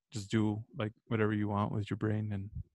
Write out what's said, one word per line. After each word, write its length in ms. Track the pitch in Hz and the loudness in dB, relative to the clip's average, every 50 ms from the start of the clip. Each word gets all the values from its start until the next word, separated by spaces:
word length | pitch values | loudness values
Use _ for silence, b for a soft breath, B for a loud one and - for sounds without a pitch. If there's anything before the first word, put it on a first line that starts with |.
| _ _ | _ _
Just 180 | - 110 101 101 | -10 -10 -4 0
do, 320 | - 110 107 107 104 104 117 - - - | 2 4 4 4 2 0 -4 -8 -6 -6
like, 140 | 110 107 - _ _ - | -4 -4 -6 _ _ -2
whatever 260 | 120 110 107 104 110 | 0 2 2 2 2
you 140 | 104 104 104 | 2 0 2
want 240 | 104 101 104 - | 2 2 2 2
with 180 | - 110 101 - | 0 -2 -2 -2
your 60 | 110 110 | -2 0
brain 340 | 110 107 107 107 104 107 104 | 0 0 0 0 0 -2 -4
and 160 | 98 98 107 - - - _ _ | -4 -6 -6 -8 -10 -10 _ _